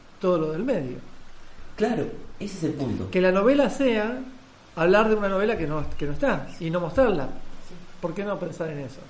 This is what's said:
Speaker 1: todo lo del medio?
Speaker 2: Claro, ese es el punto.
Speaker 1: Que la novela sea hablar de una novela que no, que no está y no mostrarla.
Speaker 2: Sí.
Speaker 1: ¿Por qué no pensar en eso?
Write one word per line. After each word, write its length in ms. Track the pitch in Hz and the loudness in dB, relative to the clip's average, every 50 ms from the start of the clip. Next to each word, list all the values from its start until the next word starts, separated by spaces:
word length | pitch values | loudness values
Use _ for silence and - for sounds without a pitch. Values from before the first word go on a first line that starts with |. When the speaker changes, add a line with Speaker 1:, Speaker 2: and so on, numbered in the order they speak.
| - - - - | -20 -20 -8 -2
Speaker 1:
todo 180 | - 185 180 165 | 2 2 4 4
lo 120 | 156 156 156 | 2 0 -2
del 100 | 165 226 | -2 0
medio? 340 | 277 247 175 135 123 127 - - - - - - - - - - - - - - - - | 0 0 0 -2 -4 -6 -10 -12 -14 -14 -14 -14 -12 -14 -14 -14 -14 -12 -12 -12 -8 -4
Speaker 2:
Claro, 280 | - 208 240 233 160 - - - - - - - - | 0 0 0 2 0 -2 -4 -6 -10 -12 -12 -10 -8
ese 180 | - 202 - | -8 -8 -6
es 60 | - 160 | -4 -2
el 80 | 156 | -2
punto. 380 | 143 139 139 120 104 90 92 95 | -2 -2 -2 -2 -2 -4 -4 -2
Speaker 1:
Que 100 | - 185 | 2 4
la 100 | 180 185 | 4 4
novela 380 | 180 196 196 247 285 285 277 220 | 6 6 6 6 6 6 4 2
sea 480 | - - 277 254 226 214 208 226 247 262 262 - - - - - - - - - - | 2 2 2 2 2 2 0 -2 -2 -6 -8 -12 -14 -18 -20 -20 -20 -20 -20 -10 -2
hablar 320 | 175 165 175 196 208 226 220 | 2 4 6 6 6 6 6
de 60 | 214 | 4
una 140 | 214 202 196 | 2 2 2
novela 280 | 196 190 208 226 226 | 2 2 2 2 0
que 100 | 175 165 | 0 -2
no, 160 | 147 156 151 147 - - | -2 -2 -2 -2 -2 -2
que 80 | - 156 | -2 -2
no 60 | 143 147 | -2 0
está 340 | - 285 262 196 143 - - - - | 2 2 2 2 0 -2 -8 -8 -6
y 100 | 170 165 | -4 -2
no 100 | 160 180 | -2 0
mostrarla. 440 | 175 160 170 269 262 233 190 151 127 | -2 0 4 4 4 4 4 2 0
Speaker 2:
Sí. 480 | - - - - - - - - - - - - - - - | -2 -4 -6 -6 -8 -8 -8 -10 -10 -12 -14 -14 -14 -12 -8
Speaker 1:
¿Por 120 | - 170 151 | -6 -6 -4
qué 100 | 202 196 | -4 -4
no 140 | 208 196 - | -4 -4 -4
pensar 300 | 180 165 - - 170 160 | -4 -6 -6 -6 -6 -6
en 80 | 151 143 | -6 -8
eso? 200 | 139 120 - - - | -8 -10 -12 -14 -18